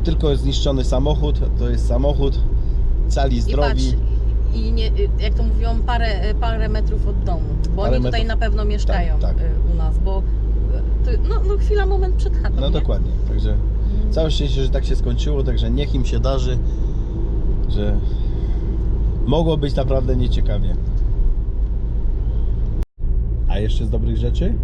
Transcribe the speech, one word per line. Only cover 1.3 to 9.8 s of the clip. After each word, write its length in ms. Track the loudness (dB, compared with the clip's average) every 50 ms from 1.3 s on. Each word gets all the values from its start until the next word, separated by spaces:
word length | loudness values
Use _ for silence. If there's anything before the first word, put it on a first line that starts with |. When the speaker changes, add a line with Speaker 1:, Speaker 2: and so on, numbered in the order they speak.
| 0 0 0 0 0 -2
Speaker 1:
to 100 | 0 0
jest 180 | 0 0 0 0
samochód, 520 | 0 0 0 0 0 2 0 0 0 0 0 0 0 0 0 0 0 0 2 2 2 2 0 0
cali 300 | 0 0 0 0 0 0
Speaker 2:
I 40 |
Speaker 1:
zdrowi. 280 | 0 0 0 0 0 2
Speaker 2:
patrz, 160 | 2 0 0 0 0 0 0 0 0 0 0 0 0 0 0 0 0
i 160 | 0 0 0
nie, 160 | 0 0 0 0
y, 220 | 0 0 0 0 0 0
jak 140 | 0 0 0
to 100 | 0 0
mówią, 360 | 0 0 0 0 0 0 0 0
parę, 440 | 0 0 0 0 0 0 0 0 0
y, 40 | 0
parę 340 | 0 0 0 0 0 0 0
metrów 380 | 0 0 0 0 0 0 0 0
od 160 | 0 0 0
domu, 260 | 0 0 -2 -2 -2 -2 -2 -2 -2 0
bo 60 | 0
Speaker 1:
Parę 140 | 0 0 2
Speaker 2:
oni 100 | 2 2
tutaj 160 | 0 0 0
Speaker 1:
metrów. 180 | 0 0 0 0
Speaker 2:
na 60 | 0 0
pewno 180 | 0 0 0
mieszkają, 540 | 0 0 0 0 0 0 0 0 0 0 0
Speaker 1:
Tak, 160 | 0 0 0 0
tak. 80 | 0
Speaker 2:
y, 280 | 0 0 0 0 0 0
u 40 |
nas, 220 | 0